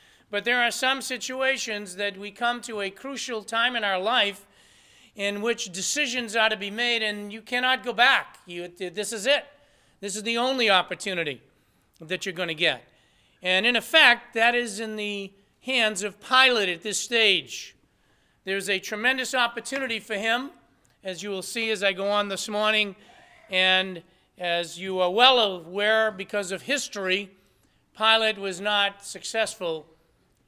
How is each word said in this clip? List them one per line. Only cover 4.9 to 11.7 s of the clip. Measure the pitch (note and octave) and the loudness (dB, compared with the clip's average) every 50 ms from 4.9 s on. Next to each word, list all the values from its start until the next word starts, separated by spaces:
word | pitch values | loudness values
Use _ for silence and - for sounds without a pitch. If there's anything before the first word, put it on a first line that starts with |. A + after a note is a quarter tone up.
| _ - - - - | _ -20 -20 -18 -10
in | G#3 G3 G3+ G3+ G3+ | -6 -4 -4 -4 -2
which | G#3 A#3 A#3 A3+ - G3 | -2 -2 -2 -2 -4 -8
decisions | E3+ F#3+ F#3 - - D4 D4 B3 A#3+ B3+ A#3 G#3+ G3+ | -8 -6 -4 -4 -2 -2 -2 -2 -2 -4 -4 -2 2
are | A#3 A3 A3 | 2 2 2
to | G#3+ | 2
be | F#3 G3+ G3+ | 0 -6 -6
made, | G3+ A3+ A#3+ A#3+ A#3 A3+ | -4 -2 0 0 0 0
and | A3 G#3+ G#3 G#3 G#3 G3+ G#3 | 0 -2 -4 -4 -8 -10 -12
you | A3+ | -12
cannot | A3 - B3 B3 B3+ B3+ C4 B3+ - | -10 -4 -4 0 2 2 0 0 -2
go | B3 G#3 | -2 2
back. | G#3 B3 C4+ C4 F#3+ C#3+ - - - - | 4 6 6 6 4 2 -4 -14 -20 -16
You, | F3+ F3 F3 F3 | -12 -10 -10 -10
this | F3+ F3 - F#3 F3+ E3 G#3 G3+ G3+ | -10 -10 -8 -8 -8 -6 -6 -6 -6
is | A#3 G#3 G3 | -4 -2 2
it. | C4 C#4+ B3 - - - _ _ _ _ _ _ _ _ - | 2 2 2 0 -6 -18 _ _ _ _ _ _ _ _ -10
This | G3 G#3 F#3+ | -10 -8 -8
is | G#3+ G3+ | -6 -4
the | A#3 A#3 | -2 0
only | A#3 B3 C4 C4+ B3+ A#3 G#3 | 0 0 0 2 2 2 4
opportunity | G3 F3+ F3 - F3+ - - G3+ F#3 E3+ D#3+ D3 C3 - _ _ _ _ _ _ | 4 4 2 0 -6 -8 -6 -4 -4 -2 -4 -4 -6 -8 _ _ _ _ _ _